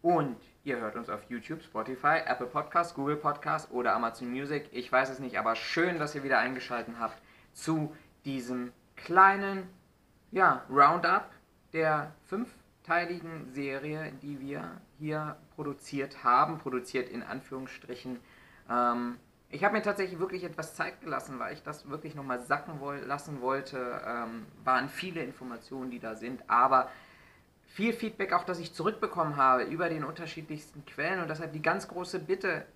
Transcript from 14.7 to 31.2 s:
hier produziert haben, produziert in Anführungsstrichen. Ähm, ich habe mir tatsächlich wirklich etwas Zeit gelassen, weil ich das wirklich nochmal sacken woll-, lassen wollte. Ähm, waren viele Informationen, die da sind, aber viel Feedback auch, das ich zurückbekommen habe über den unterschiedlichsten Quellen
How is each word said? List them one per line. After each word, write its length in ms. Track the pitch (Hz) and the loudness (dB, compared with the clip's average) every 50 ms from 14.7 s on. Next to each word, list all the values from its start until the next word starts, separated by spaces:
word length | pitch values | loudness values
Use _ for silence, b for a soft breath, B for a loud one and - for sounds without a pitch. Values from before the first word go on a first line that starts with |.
| - 180 - - _ - | -12 -14 -18 -20 _ -8
hier 360 | 151 151 151 151 151 151 156 - - - - | -6 -4 -2 -2 -4 -6 -8 -10 -14 -20 -12
produziert 680 | - 151 143 139 - - - - 139 135 - - - - | -8 -6 -6 -6 -8 -10 -8 -4 -4 -4 -4 -6 -2 4
haben, 360 | 123 123 - - - 165 147 | 6 8 8 8 6 2 -4
produziert 500 | - 139 127 127 123 - - 131 123 - | -6 -2 -2 -2 -4 -2 -2 -2 -2 -2
in 160 | - 120 113 | -6 -8 -8
Anführungsstrichen. 960 | - - 131 - - 139 131 131 127 - - - - 123 123 - 131 127 120 B B B B B B B B B - | -6 -8 -8 -8 -10 -10 -10 -10 -10 -14 -16 -12 -12 -12 -10 -8 -10 -10 -10 B B B B B B B B B -2
Ähm, 480 | 117 120 120 120 120 120 120 120 123 127 - _ _ _ _ _ - | 0 2 4 4 2 2 0 -4 -6 -8 -14 _ _ _ _ _ -6
ich 120 | 147 185 | 2 2
habe 100 | 208 214 | 4 4
mir 80 | 220 214 | 4 0
tatsächlich 380 | - - 208 196 180 180 165 | 0 0 0 -2 -4 -2 -4
wirklich 240 | 180 185 185 185 180 | -4 -4 -4 -6 -8
etwas 320 | 170 151 - 156 - - | -8 -8 -8 -10 -10 -6
Zeit 240 | - 165 175 - - | -6 -6 -6 -6 -10
gelassen, 400 | - - 143 131 - - 139 123 | -8 -6 -6 -4 -4 -6 -8 -6
weil 140 | 113 104 - | -6 -6 -8
ich 100 | 151 - | -10 -10
das 260 | - 147 - - 143 | -12 -12 -12 -10 -10
wirklich 240 | 135 - - 156 143 | -10 -10 -10 -10 -10
nochmal 240 | 147 139 135 127 123 | -10 -6 -4 -4 -4
sacken 400 | 123 117 143 147 - - 160 147 | 0 -2 -2 -2 -2 -6 -10 -8
woll-, 220 | 135 143 143 143 - | -6 -6 -6 -8 -6
lassen 360 | - 139 143 - 160 151 139 | -6 -6 -6 -6 -8 -8 -4
wollte. 600 | 123 127 135 139 135 135 - 131 123 123 123 - - | 0 0 0 0 -2 -4 -6 -6 -6 -4 -6 -6 -6
Ähm, 400 | - 120 120 117 113 113 117 107 107 - - - | -6 -4 -4 -6 -6 -8 -10 -12 -14 -18 -8 0
waren 260 | - 131 127 127 143 | 2 2 2 2 0
viele 360 | - - 180 185 175 165 147 | -6 -6 -8 -6 -4 -4 -6
Informationen, 680 | 127 135 - 127 127 117 113 - - 135 135 127 127 | -6 -8 -10 -12 -10 -10 -12 -12 -10 -10 -8 -8 -6
die 80 | 123 120 | -8 -8
da 160 | 117 113 110 | -8 -8 -10
sind, 340 | 107 107 120 131 123 - - | -8 -8 -8 -8 -10 -2 4
aber 400 | 117 117 123 135 131 131 123 B B B B B B B B B B B B B _ _ _ | 6 6 8 8 8 6 4 B B B B B B B B B B B B B _ _ _
viel 260 | _ - - 202 233 220 | _ -6 0 0 0 2
Feedback 400 | - - 220 214 - 196 185 175 | 0 -2 -6 -4 -4 -2 2 2
auch, 120 | 175 - | 0 2
das 160 | - 180 170 | 0 -4 -6
ich 140 | 170 - - | -6 -10 -6
zurückbekommen 600 | - 160 196 214 - - 208 - 175 165 151 147 | 0 0 0 0 0 -4 -4 0 0 0 0 4
habe 300 | 143 135 131 131 127 113 | 4 6 8 8 6 4
über 240 | - - 160 175 165 | 0 -2 -2 0 0
den 160 | 165 156 151 | 0 -2 -4
unterschiedlichsten 840 | 139 - - 170 160 - 165 156 - 151 151 - - - 151 143 | -6 -6 -8 -10 -10 -10 -10 -10 -10 -10 -10 -10 -14 -18 -18 -18
Quellen 340 | - - - 143 165 185 185 | -16 -6 -4 -2 -2 0 -2